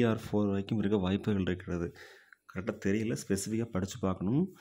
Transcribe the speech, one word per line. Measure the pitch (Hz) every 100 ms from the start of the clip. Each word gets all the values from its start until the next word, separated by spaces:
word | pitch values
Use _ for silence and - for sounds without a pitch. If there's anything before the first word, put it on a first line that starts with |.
or | 117 101
ஃபோர் | - 104 104
வரைக்கும் | 98 98 110
இருக்க | 98 104
வாய்ப்புகள் | 90 98 110 98 90
இருக்கிறது. | 90 82 87 85 - - - - - -
கரெக்டா | 95 95 101
தெரியல, | 98 107 113 131
ஸ்பெசிஃபிக்கா | - 98 104 110 113
படிச்சு | 95 95 -
பார்க்கணும். | 95 92 92 139 185 -